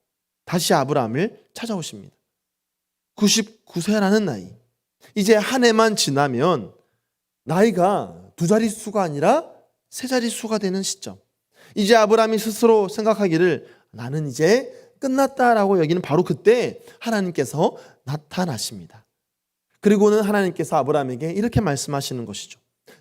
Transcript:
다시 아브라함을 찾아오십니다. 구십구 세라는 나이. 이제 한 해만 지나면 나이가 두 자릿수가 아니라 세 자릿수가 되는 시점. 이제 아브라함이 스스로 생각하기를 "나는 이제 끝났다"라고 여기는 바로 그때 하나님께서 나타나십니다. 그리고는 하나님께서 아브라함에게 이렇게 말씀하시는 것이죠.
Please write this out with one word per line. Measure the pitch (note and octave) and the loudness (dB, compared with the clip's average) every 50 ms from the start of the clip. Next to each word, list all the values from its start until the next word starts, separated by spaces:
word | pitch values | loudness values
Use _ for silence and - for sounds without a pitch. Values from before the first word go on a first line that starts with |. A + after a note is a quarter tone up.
| _ _ _ _ _ _ _ _ _ | _ _ _ _ _ _ _ _ _
다시 | - - F3+ E3 - G3 | -4 -4 -2 0 2 2
아브라함을 | D#3 C3+ C3 D3 C#3+ B2 A2 A#2+ C#3 F#3 A#3 A3+ - _ _ _ | 2 2 0 0 -2 -2 -2 -2 -4 -4 -4 -6 -12 _ _ _
찾아오십니다. | - - A3+ G#3+ F#3 D3+ - - G#2 F#2+ C#3 _ _ _ _ _ _ _ _ _ _ _ _ _ _ _ _ _ _ _ _ _ | -14 -10 -8 -8 -8 -8 -12 -14 -18 -20 -20 _ _ _ _ _ _ _ _ _ _ _ _ _ _ _ _ _ _ _ _ _
구십구 | - G#3+ G3+ - A3+ G#3 G#3 - _ _ _ - F3 E3 | -2 0 2 2 0 -2 -6 -10 _ _ _ -10 -8 -4
세라는 | G3+ G#3 G#3+ G3+ F#3+ G3+ A3 G#3 | -2 0 0 2 2 2 2 0
나이. | F3 B2 G2 F2+ F#2+ A#2 _ _ _ _ _ _ _ _ _ _ - _ | -2 -6 -8 -12 -16 -20 _ _ _ _ _ _ _ _ _ _ -10 _
이제 | G#3+ G3 G#3+ A3 | -2 4 4 4
한 | G#3+ G3+ - B3 C4 A#3+ | 4 4 0 0 2 4
해만 | A#3 A3 A3 A3+ A3+ G#3 | 4 4 4 4 2 2
지나면 | - - - C#3 C#3 D3 C#3 B2+ A#2 C#3 F3 F3+ C3 G2+ E2 - _ _ _ _ _ _ _ _ _ _ _ _ _ _ | 0 -2 -2 0 0 0 0 0 0 2 2 0 0 -4 -10 -16 _ _ _ _ _ _ _ _ _ _ _ _ _ _
나이가 | B2 D#3 F3+ G#3 A#3 F#3 F3 E3+ F#3+ G#3 E3+ A#2+ F#2 E2+ E2 F#2 - _ | -4 2 2 4 4 4 2 2 2 2 0 -4 -6 -12 -20 -20 -20 _
두 | - E3+ | -4 0
자릿수가 | E3 G#3+ A3 A3 A3+ G#3 - - G#3+ G3+ G#3+ F#3+ | 2 2 2 2 0 -4 -8 -12 -6 -4 -2 -2
아니라 | E3+ D3 C#3+ D3+ F#3+ B3+ D#4+ E4 - - _ _ _ _ _ _ _ | -2 -2 0 2 2 2 2 0 -6 -18 _ _ _ _ _ _ _
세 | - - - | -14 -12 -8
자릿수가 | B3+ C4 B3+ A#3 A#3 A3+ - - G#3+ A3 | -4 -2 -2 -2 -2 -6 -6 -8 -6 -4
되는 | G#3+ G#3 F#3+ F3+ G3 F#3+ | -4 -4 -4 -4 -4 -6
시점. | - - - - A2+ F#2+ - _ _ _ _ _ _ _ _ - - _ | -6 -8 -10 -12 -18 -18 -18 _ _ _ _ _ _ _ _ -20 -12 _
이제 | - G3+ F#3+ A#3 | -2 2 4 6
아브라함이 | A3+ G#3+ G3+ G#3+ A#3 A3 A3 A3+ G#3+ | 4 6 4 4 2 2 2 0 -2
스스로 | G#3 A3+ G3+ - A#3 A3+ A3 G#3+ G3+ F#3 | -4 -4 -4 2 4 4 4 4 2 0
생각하기를 | G#3 - G#3+ A3 G#3+ G3 G#3 F#3 D#3+ D#3+ F3+ F3+ D#3 - - - _ _ _ _ | -4 -4 -2 -2 0 0 0 0 2 2 2 2 0 -2 -6 -14 _ _ _ _
"나는 | _ G#2+ A#2+ B2 C#3 D#3 D#3 | _ -12 -10 -8 -6 -6 -6
이제 | C#3+ A#2+ B2+ D#3 E3+ G#3+ B3+ C4 A#3+ - - - _ _ _ | -6 -2 0 2 4 4 2 0 -4 -14 -20 -20 _ _ _
끝났다"라고 | - C4+ C4 C4+ C#4 C4+ C4+ - B3+ A#3+ A#3 A3 G3 G3 G3+ F#3 | -6 -2 0 0 0 0 0 0 2 2 4 2 2 2 2 2
여기는 | D#3+ D3+ E3+ F3+ | 2 2 0 -2
바로 | - - C#3 E3 F3 | -2 0 0 0 2
그때 | - F3 B2 - G3+ A#3 B3+ G3+ B2 - - - - - _ | 0 -2 0 2 2 4 4 2 -4 -6 -10 -20 -20 -20 _
하나님께서 | - A#3 A3+ G#3 F#3+ F3+ E3+ - C#3 B2 - C#3+ F3 A3+ - - - - _ _ _ | -6 -4 -2 -2 -2 -2 -2 -4 -4 -4 -2 0 0 0 -2 -4 -18 -20 _ _ _
나타나십니다. | B2+ C#3 D#3 - _ - F3+ F#3 F3 C3 G#2 - - A2+ G2 E2+ D#2+ - A2 _ _ _ _ _ _ _ _ _ _ _ _ _ _ _ _ | -10 -10 -10 -10 _ -6 -4 -4 -4 -4 -8 -8 -10 -12 -14 -18 -20 -20 -20 _ _ _ _ _ _ _ _ _ _ _ _ _ _ _ _
그리고는 | - G#3 G#3 G3+ G#3 G#3 G#3 G#3+ G#3+ | 2 2 4 6 6 4 4 2 2
하나님께서 | G3 G#3+ G#3 G3 F3+ E3 - E3 - F#3 | 0 0 0 0 -2 -2 -4 -6 -2 0
아브라함에게 | D#3 C3 C3+ D3 D3 C#3 B2+ B2+ A#2 D3 E3 E3+ | -2 0 0 0 -2 -2 -2 -6 -8 -8 -6 -4
이렇게 | G3 G#3+ A#3+ A#3 A3+ | -4 -4 0 0 0
말씀하시는 | A3 E3 C#3+ C3+ - - D3 C#3 C3+ - C#3 B2 A#2 | 0 0 -2 -4 -4 -6 -6 -6 -6 -6 -8 -10 -10
것이죠. | G#2+ G2+ - - - - _ _ _ _ _ _ _ - _ | -10 -12 -14 -14 -16 -20 _ _ _ _ _ _ _ -20 _